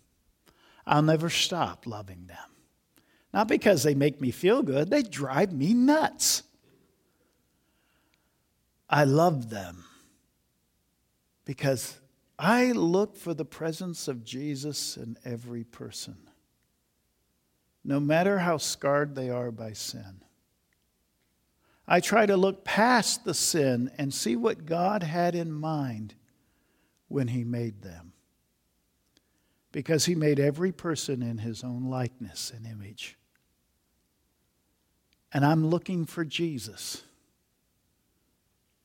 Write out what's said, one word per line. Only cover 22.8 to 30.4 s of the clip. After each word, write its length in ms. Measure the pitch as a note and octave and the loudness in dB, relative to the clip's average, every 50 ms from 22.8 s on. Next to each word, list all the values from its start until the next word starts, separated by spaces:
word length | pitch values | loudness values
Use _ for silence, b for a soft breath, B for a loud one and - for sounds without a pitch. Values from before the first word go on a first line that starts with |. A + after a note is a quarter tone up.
| A3 B3 B3+ A#3 G3 - - - - | 4 6 6 4 4 2 -2 -2 -4
the 80 | G3 D#3+ | -4 -2
sin 580 | - - - - E3 C#3 C3 B2 A#2+ B2 C3+ - - | -2 0 0 2 2 2 2 2 2 0 -2 -4 -4
and 160 | C#3+ C#3 C3 | -4 -4 -4
see 240 | - - A3 A#3+ A#3+ | -4 -2 -2 0 0
what 280 | A#3 A3 F#3+ D#3+ D#3+ | 0 0 -2 -2 -4
God 380 | D3+ E3 E3+ F3 F#3+ G#3 G#3+ F3 | -4 -2 0 0 0 0 0 -2
had 320 | D3+ E3 F3 F3 F3 F3 | -2 0 0 0 0 0
in 160 | E3+ E3+ E3 | -2 -4 -4
mind 640 | D#3 D3+ D3+ D#3 D#3 D3 C#3 B2+ A2+ G#2+ A2 G2+ - _ _ _ _ _ _ _ _ _ _ _ _ _ _ _ _ _ _ - | -6 -6 -4 -4 -2 -2 -2 -4 -6 -6 -10 -12 -14 _ _ _ _ _ _ _ _ _ _ _ _ _ _ _ _ _ _ -6
when 180 | - C#3 C3 A#2 | -2 -2 0 0
he 160 | B2 B2+ A#2 | -2 -2 -4
made 380 | A#2 A#2+ A#2 A#2 A2+ G2+ G2 | -4 -4 -4 -4 -6 -8 -10
them, 320 | G2 F#2+ E2+ E2+ E2+ F#2+ - _ _ _ _ _ _ _ _ _ _ _ _ _ _ _ _ _ _ _ _ _ _ _ _ _ _ _ _ _ _ _ - | -14 -18 -18 -18 -20 -20 -20 _ _ _ _ _ _ _ _ _ _ _ _ _ _ _ _ _ _ _ _ _ _ _ _ _ _ _ _ _ _ _ -8
because 320 | D#3 C3 - E3 D3 - | -6 -2 0 2 2 2
he 100 | F3 F3+ | 2 2
made 240 | D#3+ D3+ D3+ D3 | 2 4 4 4
every 320 | C#3+ | 4